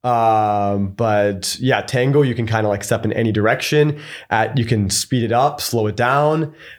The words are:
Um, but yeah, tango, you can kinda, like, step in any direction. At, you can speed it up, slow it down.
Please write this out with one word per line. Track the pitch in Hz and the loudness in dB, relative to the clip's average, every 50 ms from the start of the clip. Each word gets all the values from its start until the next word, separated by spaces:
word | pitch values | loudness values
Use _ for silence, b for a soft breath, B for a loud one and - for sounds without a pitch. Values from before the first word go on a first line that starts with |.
| - 123 | -2 0
Um, | 120 117 113 113 110 110 107 104 104 101 101 101 101 101 101 95 | 0 2 4 4 4 4 2 2 0 0 0 0 0 -2 -2 -4
but | 98 - 117 110 104 104 104 104 101 95 90 - - - | -2 -2 0 2 2 2 2 2 0 -2 -6 -8 -6 -4
yeah, | 123 127 123 - | 0 0 0 0
tango, | - - - 123 127 135 139 147 143 | 0 -2 -2 0 0 2 4 4 2
you | 127 113 | 2 0
can | 120 113 | -2 -2
kinda, | 107 113 110 107 104 | -2 0 0 0 0
like, | 101 101 - | -2 -2 -2
step | - 117 107 - | -2 -2 -2 -2
in | 107 - | -2 -2
any | 107 117 110 104 | 0 0 0 0
direction. | 107 104 110 131 - - - 151 151 147 151 147 B B B B B B B | 2 2 2 0 0 -2 0 2 2 2 2 0 B B B B B B B
At, | 107 110 110 - 139 | 0 0 0 0 0
you | 135 113 | -2 0
can | - 120 107 101 95 | 0 0 0 0 0
speed | - - - - 131 123 113 | -2 -4 -4 -2 -2 -2 0
it | 101 113 | 0 2
up, | 120 135 147 - - | 2 2 0 0 -4
slow | - - 120 117 107 104 | -6 -4 -2 -2 -2 -2
it | 98 | 0
down. | 120 120 123 135 143 147 151 156 160 156 151 B B B B B | 0 0 2 2 2 2 2 2 0 -2 -4 B B B B B